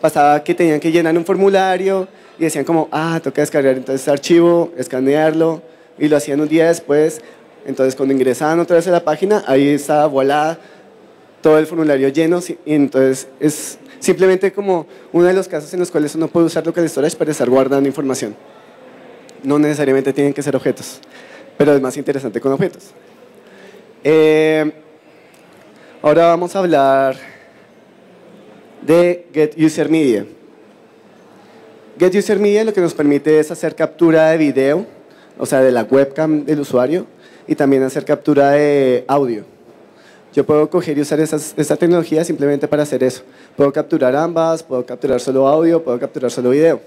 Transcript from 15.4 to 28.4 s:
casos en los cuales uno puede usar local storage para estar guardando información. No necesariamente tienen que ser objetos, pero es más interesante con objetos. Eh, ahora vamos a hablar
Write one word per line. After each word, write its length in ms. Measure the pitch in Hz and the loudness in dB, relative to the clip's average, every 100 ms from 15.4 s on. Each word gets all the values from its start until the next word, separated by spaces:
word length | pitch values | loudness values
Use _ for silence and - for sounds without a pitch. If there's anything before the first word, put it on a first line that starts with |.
| 190 | -2
casos 260 | 160 151 | -8 -8
en 60 | 180 | -6
los 120 | 175 | -4
cuales 240 | 147 147 160 | -2 -4 -4
uno 140 | 160 | -2
puede 160 | 170 165 | 0 0
usar 200 | 165 156 | 0 -4
local 220 | 165 165 | -2 -4
storage 300 | - 147 - | -2 -4 -2
para 140 | 151 | -4
estar 180 | 151 123 | -2 0
guardando 400 | 131 131 139 139 | 2 2 0 0
información. 460 | 135 139 127 110 107 - - - - - - - - - - | -2 -6 -4 -6 -12 -20 -20 -20 -20 -20 -20 -20 -20 -20 -12
No 160 | 135 147 | -2 0
necesariamente 540 | 151 147 139 135 135 | 2 0 0 0 0
tienen 180 | 131 143 | 0 -2
que 120 | 143 | -2
ser 120 | 143 135 | -4 -2
objetos, 440 | 139 - - - - - - - - - | -2 -6 -10 -18 -20 -20 -20 -20 -20 0
pero 160 | 147 | 2
es 80 | 143 | 2
más 160 | 131 143 | 0 -6
interesante 420 | 139 139 131 107 | -6 -6 -4 -4
con 140 | 135 | -2
objetos. 380 | 139 185 - - - - - - - - - - - - - | -2 -4 -6 -20 -20 -20 -20 -20 -20 -20 -20 -20 -20 -20 -6
Eh, 680 | 143 156 156 156 156 156 151 - - _ _ _ _ _ - - - - - - | 2 4 4 4 2 0 -2 -6 -20 _ _ _ _ _ -20 -20 -20 -20 -20 -4
ahora 260 | 151 156 170 | 2 4 4
vamos 280 | 170 175 196 | 2 -2 -4
a 40 | |
hablar 580 | 180 151 135 135 135 131 - - - - - _ _ _ - - - - | 0 2 2 2 0 -4 -14 -20 -20 -20 -20 _ _ _ -20 -20 -20 -20